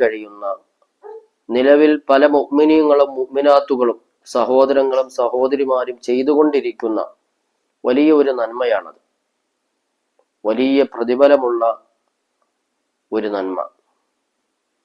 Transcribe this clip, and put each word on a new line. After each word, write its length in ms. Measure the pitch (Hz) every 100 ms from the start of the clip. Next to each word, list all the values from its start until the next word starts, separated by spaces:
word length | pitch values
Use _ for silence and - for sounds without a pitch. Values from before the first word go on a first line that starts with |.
കഴിയുന്ന, 440 | 117 110 107 104 101 95 _ _ _ _ - - - _ - 117
നിലവിൽ 380 | 135 147 151 151 -
പല 160 | 135 147 143
മുഅ്മിനീങ്ങളും 720 | 135 143 156 156 151 143 139 135
മുഅ്മിനാത്തുകളും 800 | 131 135 143 143 139 127 120 110 _ _ - 127
സഹോദരങ്ങളും 720 | 113 131 135 139 135 131 131 -
സഹോദരിമാരും 760 | 117 123 131 131 135 127 123 123 -
ചെയ്തുകൊണ്ടിരിക്കുന്ന 920 | 127 135 143 151 143 120 - 113 104 - _ _ _ _ _ _ _
വലിയ 260 | 120 127 151 151
ഒരു 100 | 139 127
നന്മയാണത്. 580 | 113 120 123 101 85 - _ _ _ _ _ _ _ _ _ _ _ _ _ _ 104
വലിയ 340 | 110 131 139 131
പ്രതിഫലമുള്ള 720 | 117 117 123 143 139 123 117 117 113 _ _ _ _ _ _ _ _ _ _ _ _ _ 107
ഒരു 140 | 104 101
നന്മ. 240 | 95 92 - _ _ _ _ _ _ _ _ _ _ _